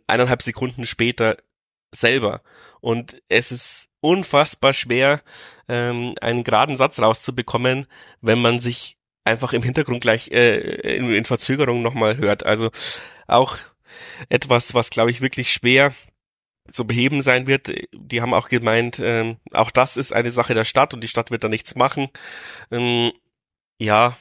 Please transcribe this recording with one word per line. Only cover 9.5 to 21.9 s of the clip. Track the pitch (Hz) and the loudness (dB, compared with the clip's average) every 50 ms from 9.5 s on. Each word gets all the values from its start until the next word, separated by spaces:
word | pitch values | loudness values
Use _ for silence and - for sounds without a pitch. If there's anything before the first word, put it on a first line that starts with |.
| - | -2
im | 117 117 | -2 -2
Hintergrund | 123 127 - 147 - 123 123 | 0 0 -2 -2 -2 -2 -2
gleich, | - 120 110 110 - - | 2 2 2 2 0 -2
äh, | - 120 120 120 104 - - - - - - - - | 2 4 4 4 4 2 -2 -4 -8 -6 -4 -4 -4
in, | - 123 120 113 | -2 0 0 0
in | 101 117 | 0 0
Verzögerung | - 127 117 - - 131 139 151 127 120 120 117 | 0 -2 -2 0 0 0 0 2 0 0 0 0
nochmal | 117 131 127 113 107 107 | -2 0 2 2 2 2
hört. | 131 104 101 101 - - | 2 0 0 0 0 0
Also | - 107 110 113 113 - - - - - - - - - - - | 0 0 0 0 -2 -4 -6 -8 -8 -8 -10 -12 -18 -20 -14 -4
auch | - - 120 131 131 - - - - _ _ _ _ - - - - - - 143 - | 2 4 4 4 4 0 -10 -14 -18 _ _ _ _ -20 -20 -20 -20 -18 -16 -8 -2
etwas, | - 127 - 135 127 120 - - - | -2 -2 2 2 2 2 2 2 0
was, | 123 113 - | 0 0 0
glaub | - 120 117 117 | 0 0 2 2
ich, | 120 117 | 2 0
wirklich | 131 131 - - 123 - - | -2 -4 -4 -2 -2 -2 -2
schwer | - - 120 127 131 139 143 131 - - _ _ _ _ _ _ _ _ _ _ _ _ _ | 0 2 4 6 6 4 4 0 -4 -20 _ _ _ _ _ _ _ _ _ _ _ _ _
zu | - - 120 | -6 -6 -4
beheben | 107 120 120 120 135 151 143 135 | -2 0 2 2 2 2 0 2
sein | 135 127 127 127 131 | 2 2 2 2 2
wird. | 139 127 - - - - - - - | 0 0 0 -4 -10 -10 -10 -12 -16
Die | - - - 123 117 117 | -20 -14 -8 -6 -4 -2
haben | 123 123 | 0 0
auch | 90 - - | 0 0 0
gemeint, | - 120 117 117 110 117 117 120 - - 117 | -2 0 2 2 2 2 0 -2 -4 -4 -4
ähm, | - 117 117 113 117 117 - - - - | -2 -2 -2 -2 -4 -6 -10 -14 -6 0
auch | - - 110 - | 0 0 2 2
das | 123 127 131 - | 2 2 2 0
ist | 120 135 - - | -6 -6 -2 -2
eine | 113 120 120 | -2 -2 -2
Sache | 117 120 117 - 123 | 0 -2 0 0 0
der | 110 110 | 0 0
Stadt | - - 131 135 - - | 0 2 2 0 0 -2
und | 120 110 | -8 -10
die | 113 | -6
Stadt | - - 113 - 123 | -6 -6 -6 -4 -6
wird | 113 - | -4 -4
da | 110 | -4
nichts | 110 110 - - - | -4 -4 -6 -6 -2
machen. | 123 127 135 | 0 0 0